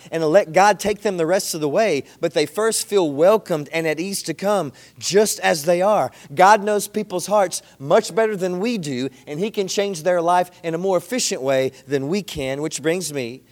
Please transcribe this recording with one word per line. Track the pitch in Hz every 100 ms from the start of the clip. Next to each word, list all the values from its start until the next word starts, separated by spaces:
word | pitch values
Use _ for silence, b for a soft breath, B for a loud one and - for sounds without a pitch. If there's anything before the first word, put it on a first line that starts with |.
| B
and | 165
let | 160 180 170
God | 160 202 202
take | 202 208
them | 214 180
the | 160
rest | 190 - 165
of |
the | 147
way. | 160 220 143 - B
But | 170 170
they | 151
first | - 220 214 -
feel | 202 165
welcomed | 139 175 220 - 160 143
and | 160 160
at | 151
ease | 185 196
to | - 151
come | 196 208 151 B B B
just | - 185 214 -
as | 190 175
they | 147 175
are. | 190 202 127 B B 143
God | 180 220
knows | 202 208 202
people's | 214 208 185 175
hearts | 208 185 - b b
much | 139 202 214
better | 170 220 208
than | 185 180
we | 220 233
do, | 147 127 131 B B
and | 147
He | 214
can | 208 190
change | - 202 175
their | 160 180
life | 165 180 180 B
in | 170 165
a |
more | 190
efficient | 180 - 247 - 180
way | 131 135 131 B -
than | 139 139
we | 202
can, | 175 156 131 139
which | 160 -
brings | 151 180 165
me | 143 120 131 _